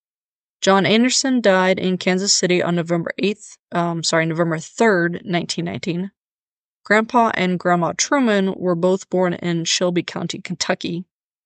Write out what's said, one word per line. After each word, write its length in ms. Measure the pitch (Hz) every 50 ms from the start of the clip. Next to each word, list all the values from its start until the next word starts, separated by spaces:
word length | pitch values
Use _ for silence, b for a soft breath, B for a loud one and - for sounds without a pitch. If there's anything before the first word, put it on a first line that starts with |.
| _ _ _ _ _ _ _ _ _ _ _ _
John 240 | - 190 190 196 185
Anderson 560 | - 202 226 240 254 247 - - 269 254 247
died 380 | 226 202 185 185 185 185 190 -
in 180 | - 185 185
Kansas 380 | 180 - 190 180 185 196 202 -
City 280 | - - 175 180 180 -
on 120 | 170 175
November 380 | 175 165 165 175 170 165 - -
eighth, 400 | - - 202 208 - - - - _ _ _ -
um, 300 | 175 170 170 170 165 160
sorry, 240 | - - 165 160
November 320 | 165 160 165 175 170 160 160
third, 640 | - - - - 233 226 196 175 170 170 170 - -
nineteen 400 | - 175 170 - - - - 170
nineteen. 460 | 175 98 123 - 190 160 175 190 202 - _ _ _ _ _ _ _ _ _ _ _ _ _ _
Grandpa 460 | - 202 220 220 220 - 240 233 226 -
and 260 | - 185 180 180 175
Grandma 360 | - 180 175 175 170 156 170
Truman 560 | - - - 294 285 254 226 208 202 190 190 -
were 180 | - - 185 175
both 340 | 170 170 185 185 190 - -
born 240 | - 180 185 180 175
in 320 | - - 175 170 170 165
Shelby 380 | - - - 185 180 175 175 -
County, 360 | - - 180 180 165 - 202
Kentucky. 680 | - - 180 - - - 185 - - - 170 170 185 - _ _ _ _ _ _ _